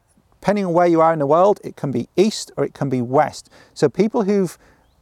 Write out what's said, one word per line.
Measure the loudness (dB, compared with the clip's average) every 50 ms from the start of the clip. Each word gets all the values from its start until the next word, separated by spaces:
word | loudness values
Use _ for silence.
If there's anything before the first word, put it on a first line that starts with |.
| _ _ _ _ _ _ _ _
depending | -4 -2 -2 -2 -2
on | 0 2
where | 2 2 4
you | 4 4
are | 4 2 2
in | 0
the | 0 2
world, | 2 4 4 2 2 0 -4
it | -14 -12
can | -8 -6 -6
be | -4 -6 -6 -4 _
east | 0 0 0 0 -4 -10 -10 -6 -6
or | -6
it | -6 -6
can | -6 -6 -4
be | -4 -4
west. | -4 0 0 0 0 0 -2 -12 -20 _ _ -20 -20 _ _
So | -2 -2 -2
people | 0 0 -2 -2 0 -2 -2
who've | 0 0 0 -2 -2 -6 -10 _ _ _ _ _ _ _ _